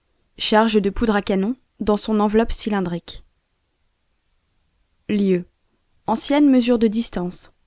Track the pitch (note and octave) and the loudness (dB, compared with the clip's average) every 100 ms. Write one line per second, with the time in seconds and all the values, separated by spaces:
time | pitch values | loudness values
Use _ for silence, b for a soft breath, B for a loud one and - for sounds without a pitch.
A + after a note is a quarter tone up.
0 | _ _ _ - - G#3+ A3+ G#3+ G3 - | _ _ _ -6 2 2 4 2 0 -2
1 | A3+ G3+ - F#3+ G3+ C4 _ _ G#3 G#3 | 0 0 -2 -2 -2 -6 _ _ -2 0
2 | - G#3+ G#3 A3 A#3 - G#3+ G3+ E3+ E3+ | 0 0 2 2 0 -2 -4 -4 -4 -8
3 | - - - _ _ _ _ _ _ _ | -10 -18 -20 _ _ _ _ _ _ _
4 | _ _ _ _ _ _ _ _ _ _ | _ _ _ _ _ _ _ _ _ _
5 | - G#3 G3 F3+ F3+ _ _ _ _ _ | -6 -2 0 0 -4 _ _ _ _ _
6 | - A3+ - C#4+ D4 B3+ A#3 A#3 A3+ A3 | -4 -2 0 4 4 4 4 2 2 0
7 | A3+ F#3 F3+ - - _ | -4 -6 -6 -6 -10 _